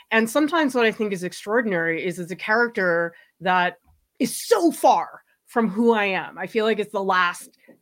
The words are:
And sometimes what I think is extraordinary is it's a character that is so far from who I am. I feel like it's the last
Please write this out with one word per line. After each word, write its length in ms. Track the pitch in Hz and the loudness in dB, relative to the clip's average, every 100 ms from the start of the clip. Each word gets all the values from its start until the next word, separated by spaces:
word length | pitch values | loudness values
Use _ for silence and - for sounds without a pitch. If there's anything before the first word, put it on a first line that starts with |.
| _ | _
And 180 | 226 226 | 0 2
sometimes 440 | 294 294 339 285 | 0 2 2 0
what 120 | 254 226 | 2 0
I 60 | |
think 200 | 214 214 | 0 -4
is 120 | 190 | -4
extraordinary 800 | 180 - 208 233 220 175 165 160 180 | -8 -10 -2 -2 0 -2 -2 -2 -4
is 140 | 175 | -6
it's 120 | 170 | -10
a 40 | 185 | -8
character 760 | - 220 240 226 180 170 170 - _ _ | 0 0 0 0 0 0 -2 -8 _ _
that 380 | 185 185 180 - _ _ _ - | 0 0 0 -4 _ _ _ -6
is 160 | 254 - | -4 -4
so 360 | - 427 339 | 0 2 2
far 520 | - 285 190 - - _ _ _ | 4 4 4 0 -12 _ _ _
from 200 | 240 220 | 0 0
who 240 | 196 233 | 2 2
I 140 | 226 202 | 4 0
am. 320 | 185 147 - | -2 -6 -10
I 100 | 185 | -6
feel 160 | 220 | 0
like 160 | 220 208 | 0 0
it's 140 | 208 | -2
the 100 | 208 | -4
last 540 | 190 185 175 180 - _ - _ | 0 2 0 -2 -14 _ -20 _